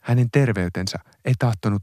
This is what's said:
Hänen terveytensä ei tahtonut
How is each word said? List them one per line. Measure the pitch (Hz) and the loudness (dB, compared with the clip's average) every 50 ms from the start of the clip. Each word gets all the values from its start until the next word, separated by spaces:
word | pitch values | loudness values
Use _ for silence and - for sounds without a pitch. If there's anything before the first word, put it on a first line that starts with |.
Hänen | _ - 123 123 123 117 | _ 2 2 2 2 4
terveytensä | - 143 139 117 107 92 90 87 90 - 92 95 - - - _ _ _ _ | 2 2 2 2 2 0 -2 -2 -2 -4 -6 -6 -6 -10 -14 _ _ _ _
ei | - 131 - | -2 -2 0
tahtonut | - 123 110 98 - 110 101 101 | 0 -2 -2 0 -2 -2 -2 -2